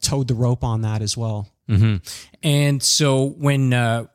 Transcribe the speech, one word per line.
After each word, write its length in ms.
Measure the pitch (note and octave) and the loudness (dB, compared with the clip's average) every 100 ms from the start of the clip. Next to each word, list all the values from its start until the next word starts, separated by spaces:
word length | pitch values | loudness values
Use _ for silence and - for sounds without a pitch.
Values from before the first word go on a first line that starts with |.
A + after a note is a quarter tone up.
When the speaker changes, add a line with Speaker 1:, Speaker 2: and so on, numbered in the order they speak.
Speaker 1:
toed 260 | - C#3 C3 | -4 -2 -2
the 60 | |
rope 280 | A#2 B2 B2 | 0 0 0
on 200 | B2 A2 | -2 -2
that 180 | A2 G#2+ | -2 -4
as 160 | G#2 A#2+ | -4 -4
well. 320 | A2+ G#2 G2+ _ - | -4 -6 -8 _ 0
Speaker 2:
Mm-hmm. 280 | G#2 A2 G2 - - - _ | 2 2 0 -6 -16 -20 _
And 400 | D#3 C#3+ C#3+ C3+ | 0 2 2 0
so 520 | - - D3 C3+ C3+ - | 0 2 2 2 0 0
when, 380 | C#3+ C#3 C3 | 0 2 2
uh, 320 | B2 A#2+ A#2 A2+ | 2 2 0 -4